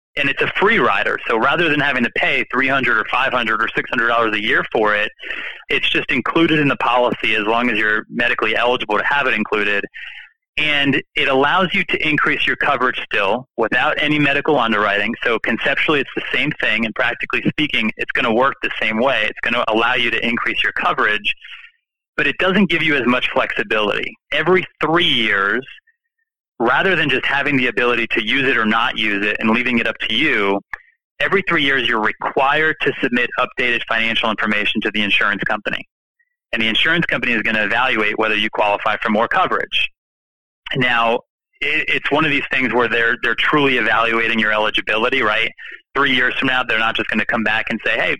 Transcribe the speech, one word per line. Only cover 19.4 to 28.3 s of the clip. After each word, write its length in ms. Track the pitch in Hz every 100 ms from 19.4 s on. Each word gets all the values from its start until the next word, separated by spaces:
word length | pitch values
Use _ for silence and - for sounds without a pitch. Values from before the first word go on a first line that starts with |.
gonna 240 | 120 120 113
allow 260 | 110 117
you 160 | 127 120
to 160 | 113 117
increase 340 | 117 120 107
your 100 | 107
coverage, 640 | - - 123 113 107 101 - - - - _ _ _ _ -
but 80 | 143
it 100 | 135
doesn't 320 | 185 196 180
give 140 | 165
you 140 | 160 147
as 100 | 120
much 240 | 123 -
flexibility. 840 | 131 113 - 107 110 104 107 - - _
Every 320 | 143 156 185 - _
three 240 | 156 165 170
years, 600 | 131 110 101 98 113 131 - _ _ _ _ _ _ _ _
rather 380 | 120 139 180 170
than 120 | 156
just 160 | 127
having 320 | - 139 139 139
the 120 | 127
ability 380 | 113 123 117 113
to 140 | -
use 240 | 107